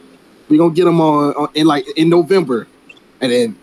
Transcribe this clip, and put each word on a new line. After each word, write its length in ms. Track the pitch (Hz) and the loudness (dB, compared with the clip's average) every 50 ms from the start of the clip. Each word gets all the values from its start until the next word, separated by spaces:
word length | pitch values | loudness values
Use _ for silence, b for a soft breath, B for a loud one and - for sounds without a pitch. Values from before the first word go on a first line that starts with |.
| - - - _ _ _ _ _ _ - | -20 -20 -20 _ _ _ _ _ _ 0
We 80 | 151 151 | 2 2
gonna 160 | 170 170 165 | 2 2 2
get 120 | 160 180 | 0 0
him 140 | 170 170 170 | 2 2 2
on, 320 | 160 156 151 147 147 143 143 | 2 2 2 0 0 -2 -2
on 160 | - 147 147 - | -4 -6 -6 -2
in, 120 | 147 156 | 0 0
like, 220 | 160 147 143 131 - - | 0 0 -2 -4 -6 -4
in 120 | 160 160 165 | -2 0 2
November." 560 | 170 175 165 143 190 190 175 131 127 113 101 - _ _ _ - - _ _ _ _ _ 135 | 2 2 2 2 0 0 0 -2 -4 -6 -6 -10 _ _ _ -20 -20 _ _ _ _ _ -4
And 100 | 131 120 | -2 0
then, 240 | 123 120 113 107 - | 0 -2 -2 -6 -10